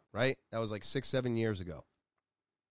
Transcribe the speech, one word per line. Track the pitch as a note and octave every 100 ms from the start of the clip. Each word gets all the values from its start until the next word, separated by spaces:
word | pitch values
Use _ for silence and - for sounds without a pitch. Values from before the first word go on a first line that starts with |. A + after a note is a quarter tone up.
| _
right? | G2+ C3 C3 -
That | A2+
was, | A2+
like, | G#2 -
six, | C3+ -
seven | C3 B2 A2+
years | A2+ G2
ago. | F2+ D#2 - _ _ _ _ _ _ _ _